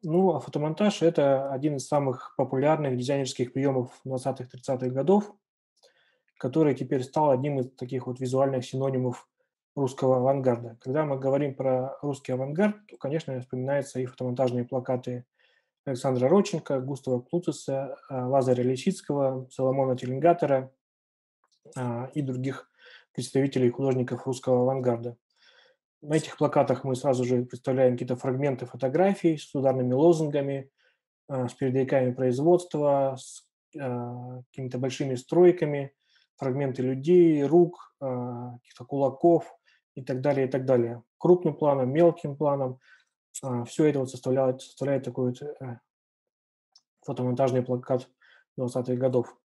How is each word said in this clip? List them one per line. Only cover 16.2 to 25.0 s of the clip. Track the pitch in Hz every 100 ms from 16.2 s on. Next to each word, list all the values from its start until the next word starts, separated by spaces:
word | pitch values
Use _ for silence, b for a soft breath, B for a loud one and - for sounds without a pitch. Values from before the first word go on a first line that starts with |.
| 127
Родченко, | 190 196 165 - 139
Густава | 127 139 - 123
Клуцеса, | 123 175 175 151 - 135 135 131 -
а, | 131 127
Лазаря | 139 131 123
Лисицкого, | 123 127 196 185 - 143 135 131 127
Соломона | - 131 131 131 123
Теленгатора, | 123 131 160 170 147 135 131 _ _ _ _ _ _ _ _ _ - -
а, | 123 117 127
и | 151
других | 139 127 131 135 - B B B B
представителей | - 123 135 139 139 123
и |
художников | 120 135 127 123 123 -
русского | 127 - 123
авангарда. | 123 135 123 117